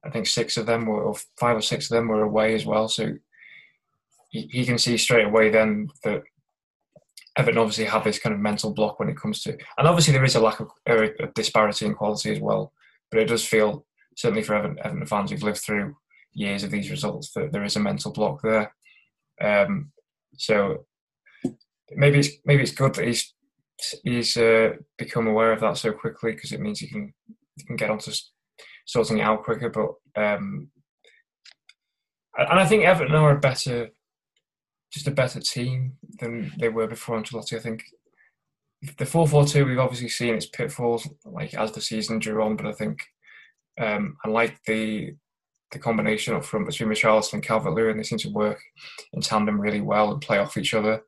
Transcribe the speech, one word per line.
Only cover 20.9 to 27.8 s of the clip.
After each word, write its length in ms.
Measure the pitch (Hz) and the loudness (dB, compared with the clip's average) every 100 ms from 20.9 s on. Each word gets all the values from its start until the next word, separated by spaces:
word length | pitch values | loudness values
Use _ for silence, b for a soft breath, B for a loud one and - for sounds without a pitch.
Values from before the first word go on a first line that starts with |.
| _ _ _ _ B B - _ _ _ | _ _ _ _ B B -10 _ _ _
maybe 280 | - 143 143 | 4 6 6
it's, 100 | - - | 2 -2
maybe 200 | - 143 | 2 4
it's 80 | 117 | 4
good 240 | - 135 - | 0 0 0
that 100 | 120 | -2
he's, 300 | 117 - _ _ _ _ _ - - | -2 -6 _ _ _ _ _ -12 -6
he's, 320 | - 120 113 - | -2 -2 0 2
uh, 360 | 113 113 110 - - - | 6 6 4 0 -14 -12
become 300 | - 120 113 | -6 0 2
aware 240 | 107 113 | 4 4
of 80 | 110 | 2
that 180 | 110 87 | 0 0
so 140 | 113 | -4
quickly, 420 | 107 113 - 113 | -4 -8 -6 -6
'cause 200 | 110 - | -6 -10
it 60 | 139 | -8
means 200 | 107 104 | -6 -6
he 80 | - | -8
can, 260 | 107 101 _ _ - _ - | -10 -12 _ _ -20 _ -20
he 80 | - | -12
can 100 | |
get 160 | 113 | -6